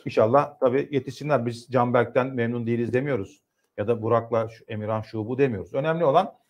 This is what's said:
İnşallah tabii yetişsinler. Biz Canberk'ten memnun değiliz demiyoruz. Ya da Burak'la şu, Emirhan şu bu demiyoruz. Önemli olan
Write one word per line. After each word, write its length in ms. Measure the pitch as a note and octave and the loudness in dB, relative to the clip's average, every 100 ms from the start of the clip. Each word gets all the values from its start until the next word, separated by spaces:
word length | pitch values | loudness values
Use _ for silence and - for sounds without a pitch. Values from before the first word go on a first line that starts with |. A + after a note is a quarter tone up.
| - | -4
İnşallah 540 | - A2 C#3 C#3+ - | 2 4 4 2 0
tabii 280 | C3 C3+ C#3 | 0 0 0
yetişsinler. 540 | C#3 - - D3 C3 A#2 | -4 -4 -10 0 0 0
Biz 220 | A#2 - | -6 -2
Canberk'ten 580 | B2 B2 A#2+ A#2 C3 C3+ | 0 2 2 2 0 0
memnun 400 | C3 A#2 A#2+ A#2 | -2 -2 -2 -2
değiliz 260 | A#2 A#2 | -2 0
demiyoruz. 500 | B2 C#3+ A#2 F#2+ - _ _ _ - | -2 -2 -4 -6 -14 _ _ _ -6
Ya 100 | G#2 | -2
da 140 | A2+ | 0
Burak'la 480 | A2 A#2 A#2 A#2 A2+ | 2 2 2 -2 -2
şu, 140 | - - | -8 -12
Emirhan 340 | G#2+ G#2+ A2 | -8 -4 -4
şu 260 | A2 A2 A2 | -4 -6 -6
bu 100 | B2+ | 0
demiyoruz. 360 | C#3 G2 - | 0 0 -6
Önemli 320 | C#3 D#3 E3 D#3 | -4 -2 0 4
olan 280 | D#3+ A3+ - | 4 2 -8